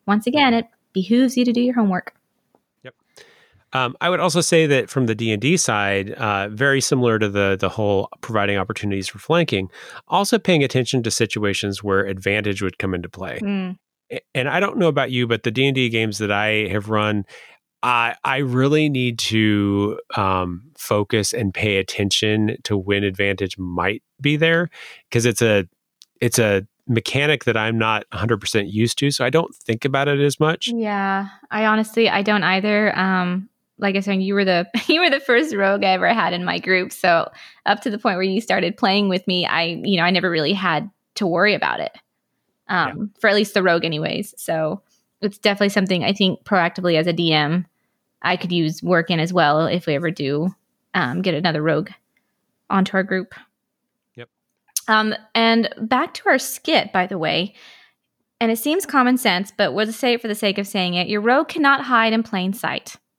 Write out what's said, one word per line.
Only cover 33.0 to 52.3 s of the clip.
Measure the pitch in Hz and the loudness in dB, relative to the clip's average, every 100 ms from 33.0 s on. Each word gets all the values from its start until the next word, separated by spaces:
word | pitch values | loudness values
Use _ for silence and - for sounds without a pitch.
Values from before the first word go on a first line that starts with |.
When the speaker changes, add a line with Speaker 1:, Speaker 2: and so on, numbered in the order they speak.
| 190 185 180 185 202 _ _ - | 0 0 0 -2 -6 _ _ -6
Speaker 1:
like | 202 196 | -2 -2
I | |
said, | 196 190 | 0 -2
you | 190 | 0
were | 202 190 | 2 2
the, | 175 180 226 | 2 0 -2
<laughs> | - | 0
you | 320 | 2
were | 349 | 4
the | 269 | 2
first | 269 233 311 202 | 2 2 2 0
rogue | 196 202 | 0 2
I | 196 | 2
ever | 185 180 | 2 2
had | 226 175 | 2 0
in | 175 180 | -2 -2
my | 175 | -4
group, | 180 185 185 | 0 0 0
so | - 185 170 - - - - - | -2 2 2 0 -8 -20 -6 -2
up | 208 | 0
to | 254 | -2
the | 208 | -2
point | 220 180 | -2 0
where | |
you | 190 190 | 0 -2
started | - 196 175 - | 0 0 -2 0
playing | 208 202 202 | 0 2 2
with | 185 196 | 0 -2
me, | 180 - | -2 0
I, | 160 170 165 | -2 -2 -4
you | - 185 | -2 2
know, | |
I | 175 | 2
never | 185 185 | 2 2
really | 165 147 | 0 0
had | 196 185 156 202 - _ - | 0 0 -2 -4 -12 _ -4
to | 196 | 0
worry | 170 208 | 2 2
about | 185 69 60 | 2 0 -2
it, | 76 - _ _ _ _ _ _ - | -6 -10 _ _ _ _ _ _ -4
Speaker 2:
Yeah. | 185 139 | -2 -2
Speaker 1:
um, | 156 208 - | -4 -10 -2
for | 220 | 2
at | 208 | 2
least | 208 | 2
the | 208 | 2
rogue | 185 170 165 | 2 2 0
anyways. | 151 160 - 196 - | -4 -4 -4 -8 -10
So | - 160 156 190 - _ _ _ | -6 -2 -2 -4 -12 _ _ _
it's | 202 - | -8 -2
definitely | 214 202 202 | -2 2 2
something | 202 190 180 | 2 0 0
I | 131 | 0
think | 202 190 - | 2 0 0
proactively | - 190 170 - 175 160 | 0 2 2 0 0 2
as | 170 | 0
a | |
D | 170 165 | 0 2
M | 156 147 175 170 _ _ _ _ _ | 2 2 0 -2 _ _ _ _ _
I | 170 180 | -4 -2
could | 175 | -2
use | 175 156 - | 0 0 -2
work | 170 175 165 | 0 0 2
in | 170 | 0
as | 165 | 0
well | 180 147 151 160 | 2 4 4 2
if | 175 160 | 0 -2
we | 143 | -2
ever | 165 | -2
do, | 175 139 147 175 - _ _ _ - | -4 -2 -2 -2 -6 _ _ _ -4
um, | 123 170 | -2 -2
get | 185 151 | -2 -2
another | 175 151 | -2 -2
rogue | 156 151 202 - _ _ _ | 0 -2 -4 -12 _ _ _